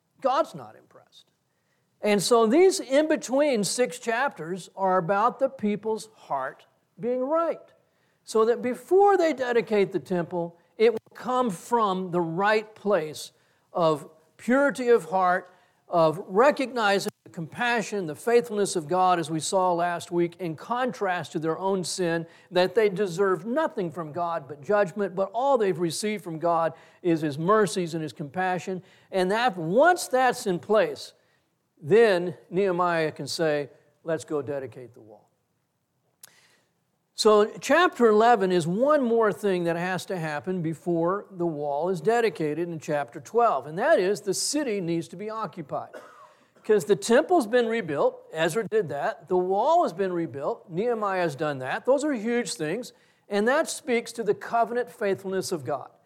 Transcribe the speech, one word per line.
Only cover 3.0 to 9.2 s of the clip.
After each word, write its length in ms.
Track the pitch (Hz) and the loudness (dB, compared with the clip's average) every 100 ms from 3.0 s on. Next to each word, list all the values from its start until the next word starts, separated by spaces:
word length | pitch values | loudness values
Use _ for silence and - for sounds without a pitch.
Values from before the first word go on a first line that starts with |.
| 311 294 - 269 302 240 | 2 0 0 0 2 2
six 340 | 180 - 247 247 | 0 0 -2 -2
chapters 720 | - 226 277 - 160 185 - - | -4 -2 -2 -4 -10 -10 -12 -2
are 240 | 190 185 | 2 2
about 400 | 165 202 233 - | 2 2 2 0
the 100 | - | -2
people's 600 | - 214 208 220 220 - _ | -2 -2 -2 -4 -6 -8 _
heart 520 | - 139 131 - _ _ _ - | -8 -6 -6 -10 _ _ _ -10
being 220 | 220 254 | -4 -4
right, 520 | 262 320 330 - - _ _ _ _ _ | 0 0 0 -4 -12 _ _ _ _ _
so 220 | - 220 220 | -4 0 2
that 160 | 240 | 2
before 560 | 240 240 - 370 403 | -2 -6 2 6 6
they 160 | 381 | 6